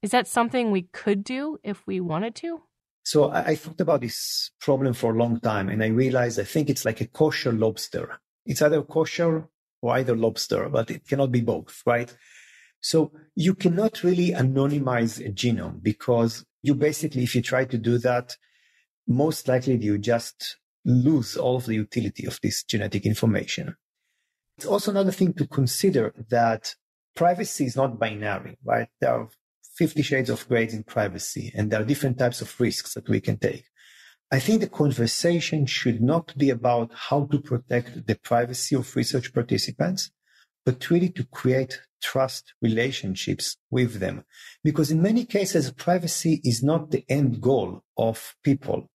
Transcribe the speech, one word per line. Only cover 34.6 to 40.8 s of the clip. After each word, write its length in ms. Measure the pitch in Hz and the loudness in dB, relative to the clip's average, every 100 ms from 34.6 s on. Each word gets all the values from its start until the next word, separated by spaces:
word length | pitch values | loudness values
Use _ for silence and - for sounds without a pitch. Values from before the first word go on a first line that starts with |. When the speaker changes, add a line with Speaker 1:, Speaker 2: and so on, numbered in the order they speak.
Speaker 2:
the 80 | 202 | 0
conversation 960 | - 147 120 113 - 170 170 - 160 135 | 2 0 2 0 2 2 0 0 0 0
should 340 | - 131 107 | 0 0 2
not 360 | 120 165 - 135 | 2 2 -2 0
be 120 | 139 | 2
about 400 | 117 120 120 117 | 2 2 2 0
how 320 | - - 143 143 | -8 -2 0 2
to 120 | 147 | -2
protect 680 | - 120 - - 123 - 113 | 0 -4 0 -2 -2 -10 -4
the 100 | 104 | -4
privacy 580 | - 120 120 127 - | 0 0 0 -4 -2
of 220 | 139 120 - | -2 0 -2
research 360 | 120 131 - | 0 -2 -2
participants, 760 | - 113 113 - - 165 190 - _ _ _ _ _ | -4 0 -2 -2 -2 -2 -2 -6 _ _ _ _ _
but 260 | - 123 | -2 -2